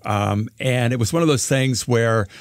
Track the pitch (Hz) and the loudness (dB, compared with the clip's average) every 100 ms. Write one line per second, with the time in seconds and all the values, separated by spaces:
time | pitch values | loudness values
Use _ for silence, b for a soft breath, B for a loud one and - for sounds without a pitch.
0 | - 104 101 101 107 - 131 123 120 123 | -4 -2 0 0 -4 -4 -2 0 0 0
1 | 113 165 165 135 - 135 131 120 - 117 | 0 0 2 2 0 0 0 -2 0 2
2 | 117 113 101 B | 2 0 -2 B